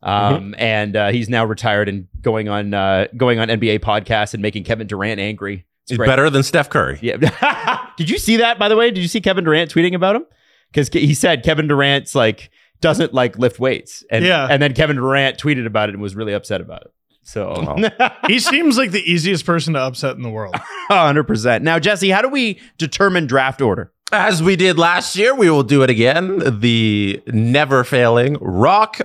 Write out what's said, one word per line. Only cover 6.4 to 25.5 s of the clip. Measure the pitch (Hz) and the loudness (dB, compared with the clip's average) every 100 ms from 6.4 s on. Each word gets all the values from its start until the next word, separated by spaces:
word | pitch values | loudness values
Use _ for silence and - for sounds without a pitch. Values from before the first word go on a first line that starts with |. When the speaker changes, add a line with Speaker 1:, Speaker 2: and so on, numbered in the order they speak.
Speaker 2:
Steph | 135 165 135 | 2 0 0
Curry. | 143 67 73 | 0 -2 -4
Speaker 1:
Yeah. | 117 - | -6 0
<laughs> | 156 - 285 - - 254 - - | -2 0 -2 -2 -4 -6 -8 -8
Did | 160 | -4
you | 392 | -2
see | - 226 | 0 2
that, | 233 233 | 2 2
by | 208 | 2
the | 220 | 4
way? | 233 | 2
Did | 190 | 0
you | 175 | -4
see | 226 | -2
Kevin | 190 190 | 0 0
Durant | 165 156 170 | 2 2 2
tweeting | 170 180 | 0 0
about | 180 185 226 | 2 0 0
him? | 339 _ _ _ _ | -4 _ _ _ _
'Cause | 147 139 | -2 0
he | 165 147 | 2 2
said | 147 139 147 | 2 0 0
Kevin | 165 156 147 | 0 0 0
Durant's, | 143 139 139 - 139 | 2 2 0 -2 0
like, | 113 101 - _ _ _ | 0 0 -10 _ _ _
doesn't, | 165 127 160 | 0 0 0
like, | 127 123 98 | 0 -2 0
lift | 123 - | -2 0
weights. | 131 113 - - - | -4 -4 -8 -20 -6
And, | 113 180 | 0 2
Speaker 3:
Yeah. | 165 135 | 2 2
Speaker 1:
and | 143 | 2
then | 143 | 2
Kevin | 127 156 139 | 0 0 0
Durant | 131 135 135 - | 0 0 0 -2
tweeted | 151 135 113 | -2 -2 -2
about | 107 107 | -2 -2
it | |
and | 98 | -4
was | 104 98 | -8 -8
really | 110 | -6
upset | 101 - 95 | -6 -4 -8
about | 82 82 | -8 -18
it. | - _ _ _ | -20 _ _ _
So | - 110 92 104 | -12 -8 -6 -6
Speaker 2:
Oh. | 160 73 220 - 247 - | -6 -2 -2 0 -2 -2
Speaker 1:
<laughs> | 156 | -2
Speaker 3:
He | 233 | 0
seems | 349 285 330 233 | 0 0 2 2
like | 247 | 0
the | 190 170 | -2 0
easiest | 175 175 175 - | 0 0 -2 -2
person | 170 165 147 | -2 -2 -2
to | |
upset | 131 127 139 127 | -4 -4 -6 -6
in | |
the | 120 | -8
world. | 110 101 - - | -8 -8 -8 -10
Speaker 1:
<laughs> | - - | -10 -2
A | 196 156 | 2 2
hundred | 147 - | 2 0
percent. | 107 120 113 | 0 0 2
Now, | 151 165 | 2 0
Jesse, | 170 196 190 | 0 0 0
how | 190 | 2
do | 262 | 0
we | 277 233 185 - - | 0 -2 -4 -12 -8
determine | 160 - 196 180 151 | -4 0 2 2 0
draft | 135 131 131 | 0 0 0
order? | 127 95 - _ - | 0 0 -6 _ -4
Speaker 2:
As | 208 185 175 | 0 0 2
we | 170 180 | 2 2
did | 185 165 | 2 4
last | 170 180 - 180 | 2 2 -2 0
year, | 226 269 | 2 4
we | |
will | 185 | 4